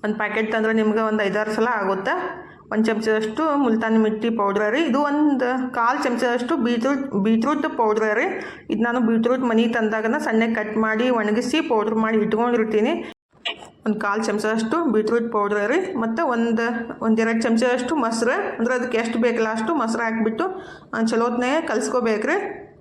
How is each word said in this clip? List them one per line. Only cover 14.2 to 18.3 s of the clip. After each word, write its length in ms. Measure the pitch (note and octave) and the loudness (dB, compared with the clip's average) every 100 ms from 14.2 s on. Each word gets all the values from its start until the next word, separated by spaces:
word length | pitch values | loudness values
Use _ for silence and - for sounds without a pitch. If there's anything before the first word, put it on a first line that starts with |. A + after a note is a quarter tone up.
ಚಮಚದಷ್ಟು 640 | A3+ G#3 G#3+ A3 A3 D#4+ E4 | -2 0 0 0 0 0 2
ಬೀಟ್ರೂಟ್ 460 | G#3+ G#3+ A#3 A#3 | 2 2 0 0
ಪೌಡ್ರ್ 400 | A3 G3+ G#3 G#3 | -2 0 0 2
ರೀ. 220 | D#4+ F#4 A#3 | 0 0 -4
ಮತ್ತು 300 | A3+ A3+ D#4+ | -2 -2 0
ಒಂದು, 360 | A#3 A#3 A3+ A#3 A#3 A#3 - | 0 0 0 0 -4 -8 -4
ಒಂದೆರಡು 400 | A3+ A3 A3+ A3+ | 0 2 2 0
ಚಮಚದಷ್ಟು 540 | A#3 A3+ B3 B3+ B3+ D#4+ | 2 2 2 0 0 0
ಮೊಸರು, 640 | A3+ A3+ A#3+ | 0 0 0